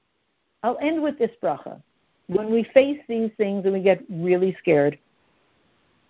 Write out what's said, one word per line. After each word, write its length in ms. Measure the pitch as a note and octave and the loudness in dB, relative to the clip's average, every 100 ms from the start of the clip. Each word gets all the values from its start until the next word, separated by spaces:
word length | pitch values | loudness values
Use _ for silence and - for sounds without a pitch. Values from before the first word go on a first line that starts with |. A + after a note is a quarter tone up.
| _ _ _ _ _ _ | _ _ _ _ _ _
I'll 160 | A3+ A#3+ | -6 -4
end 240 | D4 D#4+ | -2 -2
with 160 | D4 - | -2 -2
this 160 | A3+ - | -4 -2
bracha. 400 | F#3 C#3+ - - _ _ _ _ - | -6 -4 -8 -18 _ _ _ _ -4
When 220 | F#3 G#3+ | -4 0
we 100 | A3+ | 0
face 380 | A3 C4 C#4 D4 - | 2 4 4 2 -6
these 240 | A3+ A3+ A3 | -4 -4 -2
things 280 | G3+ G3+ | -4 -2
and 80 | F#3+ | -2
we 80 | F#3+ | 0
get 220 | F#3+ F3 - | 2 2 -2
really 460 | E3+ F3+ F3+ F#3 F3 | -6 0 2 0 -2
scared, 360 | - D3+ C#3+ D3 _ _ _ _ _ _ _ _ _ _ _ | 2 2 2 -2 _ _ _ _ _ _ _ _ _ _ _